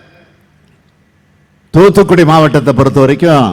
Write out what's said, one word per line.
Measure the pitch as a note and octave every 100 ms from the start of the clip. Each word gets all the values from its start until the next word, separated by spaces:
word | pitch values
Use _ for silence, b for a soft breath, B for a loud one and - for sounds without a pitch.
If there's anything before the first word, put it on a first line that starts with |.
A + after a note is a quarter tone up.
| _ _ _ _ _ _ _ _ _ _ _ _ _ _ _ _ _
தூத்துக்குடி | D#3 G3 G3+ G3 F#3 D#3
மாவட்டத்தை | D#3+ D#3 D3 B2+ B2
பொறுத்த | C3+ C#3+
வரைக்கும் | C3+ C#3+ E3+ D3 A2+